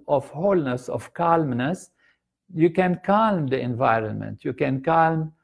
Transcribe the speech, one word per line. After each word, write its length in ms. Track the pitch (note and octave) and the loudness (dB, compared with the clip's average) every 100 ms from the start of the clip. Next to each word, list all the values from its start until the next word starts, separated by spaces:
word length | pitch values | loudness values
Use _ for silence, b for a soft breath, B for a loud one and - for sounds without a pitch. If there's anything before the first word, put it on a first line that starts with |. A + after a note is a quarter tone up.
| - | -2
of 200 | C#3+ - | -2 -2
wholeness, 580 | C#3+ G3 F#3 C3+ B2 - | -4 0 0 0 -4 -6
of 260 | B2 - | -10 -8
calmness, 760 | - E3+ E3 D3+ A#2+ C3+ - - _ _ _ _ _ _ | -2 2 2 2 -2 -2 -4 -10 _ _ _ _ _ _
you 160 | F3+ E3+ | 0 2
can 300 | E3+ F3+ E3+ | 2 0 0
calm 420 | - G#3 A3 F#3 C3+ | 2 2 2 0 -2
the 140 | B2+ | -2
environment. 840 | B2 A#2 C3 A2+ A2 G#2+ G#2+ G#2+ | -2 0 2 2 0 -6 -8 -8
You 80 | C#3 | -6
can 300 | - C#3 C3 | -2 -2 -2
calm 500 | D#3+ E3 D#3+ D#3+ D#3 - | 0 2 4 2 -4 -10